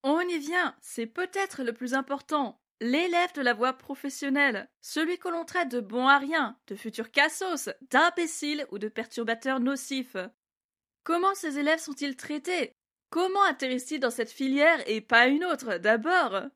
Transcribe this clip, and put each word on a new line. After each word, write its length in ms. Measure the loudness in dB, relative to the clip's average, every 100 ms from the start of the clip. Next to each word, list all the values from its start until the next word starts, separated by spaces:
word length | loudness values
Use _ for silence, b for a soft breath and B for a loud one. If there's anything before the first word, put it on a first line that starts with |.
On 180 | 2 0
y 160 | 0 -4
vient, 380 | -2 0 0 -4
c'est 280 | -14 -8 -8
peut-être 560 | -6 -4 -2 -4 -4
le 100 | -6
plus 220 | -4 -2 -2
important. 640 | -2 -8 -2 -2 -2 -6 _ _
L'élève 480 | 0 2 2 2 0
de 100 | 2
la 100 | 0
voie 200 | 4 0
professionnelle, 920 | 0 -10 -8 -8 -6 -2 2 2 2 -8 _
celui 380 | -8 -2 -2 -2
que 100 | -4
l'on 160 | -6 -4
traite 240 | -2 -2
de 100 | -2
bon 280 | -4 0 4
à 100 | 4
rien, 400 | 4 -2 -2 -6 _
de 80 |
futur 380 | -12 -10 -8 -4
cassos, 580 | 2 2 2 -4 -4 -6 -12 0
d'imbécile 720 | 4 4 2 -4 -4 -4 -4 -6
ou 80 | -6
de 80 | -6
perturbateur 720 | -6 -8 -6 -2 -2 -2 0
nocif. 580 | 0 0 -4 -6 -6 -8 -10 _ _ _ _ _ _ _
Comment 320 | -2 2 2 0
ces 240 | -4 -2
élèves 180 | 0 0
sont-ils 380 | -2 -8 -8 -8
traités ? 580 | -8 -8 -4 -4 -4 _ _ _ _
Comment 320 | -2 0 4
atterrissent-ils 560 | 2 2 -2 -4 -4 -2
dans 100 | -2
cette 220 | -2 -6
filière 500 | -4 -2 4 6 4 0
et 100 | -4
pas 280 | 4 6 6
une 180 | 4 0
autre, 320 | -2 -2 0
d'abord ? 640 | 2 2 4 2 2 -2 -6